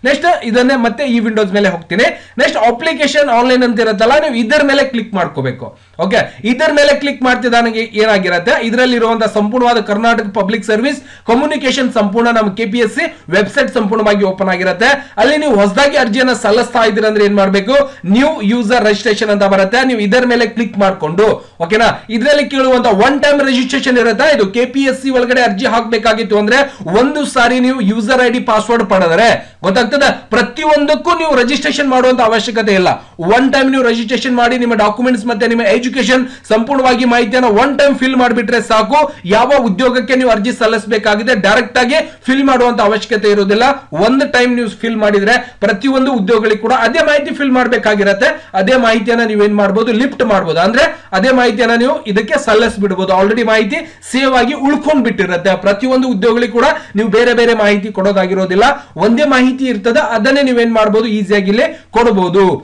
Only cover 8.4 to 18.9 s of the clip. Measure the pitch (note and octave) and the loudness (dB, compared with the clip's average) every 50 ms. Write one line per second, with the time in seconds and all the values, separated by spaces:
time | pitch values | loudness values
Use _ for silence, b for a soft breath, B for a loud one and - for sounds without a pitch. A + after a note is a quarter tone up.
8.4 | F3 A3 D4 E4 A#3 A#3 G#3+ A#3+ B3+ B3+ B3 A#3+ A#3 A3+ A3+ A3 A3 G#3 A3 G#3+ | 0 0 -2 0 -2 -2 0 0 0 2 2 0 0 0 0 0 -2 -2 -2 -2
9.4 | G#3 G#3+ A3+ B3+ B3 A#3+ A#3+ A#3 A3+ - G#3 G3+ A3+ A#3 A#3 A#3 A3 G3+ - A3 | -2 -2 0 0 2 2 2 0 -2 -2 -4 -2 0 0 0 0 -2 -4 -4 -4
10.4 | G3 F#3+ A3+ A3 G3 - G#3+ G#3+ A#3 C#4+ D4 - B B B B B - G#3 B3+ | -2 -2 -2 -4 -2 -2 -2 0 0 -2 -4 -6 B B B B B -2 0 0
11.4 | D4 D4+ D4+ C#4+ C#4+ B3+ B3+ C#4 C4 B3 - A#3 G#3 G3+ F#3+ A#3 A#3 A#3 A#3 A3+ | 0 -2 -4 -2 -2 -4 -2 -2 -4 -2 0 -2 -2 0 0 0 0 0 0 0
12.4 | G#3+ G3+ F#3+ - A3+ G#3+ G3 A#3+ A#3 A3 - C#4+ E4+ E4 B B B - D#3+ G3+ | 0 -2 -4 -4 -6 -4 -2 -2 -2 -2 -2 -4 -6 -6 B B B -2 0 0
13.4 | G#3 - - C#4+ C4 - - B3+ A3 G3 A3 A3 G#3+ G#3 G#3 G3+ G3+ F#3+ F#3+ - | 0 0 -2 -2 -2 -2 -2 -2 -2 -2 -2 0 0 0 0 0 0 -2 -2 -2
14.4 | G3 F#3+ F#3 F3+ F#3 F#3 F3+ F3 A3 C4 C#4+ C#4 B B B - A3 C4+ D4+ D4+ | -2 -4 -2 -2 -2 -4 -2 0 0 0 0 0 B B B 0 0 2 2 0
15.4 | D4+ D4 A#3+ G3 G3+ G3+ F#3 C4+ C#4 C#4+ C#4+ C#4+ B3+ A#3 G3+ C4 B3+ B3+ B3 - | 0 0 2 2 2 2 2 2 0 2 2 0 0 0 0 0 0 0 -2 -2
16.4 | - G3+ G#3 B3 A#3 - - A#3+ A3+ A3 G3+ G#3+ G#3+ A3 G#3+ G#3 G#3 G3+ G#3 G3+ | 0 0 0 0 0 0 0 0 0 0 0 0 0 0 2 2 2 2 2 2
17.4 | G3 F#3+ F#3+ G3 F#3+ G#3 C4+ C#4+ C#4 B B B B E3+ G3 A#3+ C#4 D4+ D#4+ A#3+ | 2 2 0 -2 0 2 2 0 0 B B B B 0 2 2 2 0 0 -2
18.4 | G#3 G3 A#3 B3 A#3 G3+ B3 A#3+ G#3 G#3+ | -2 -2 -2 0 0 0 0 0 2 0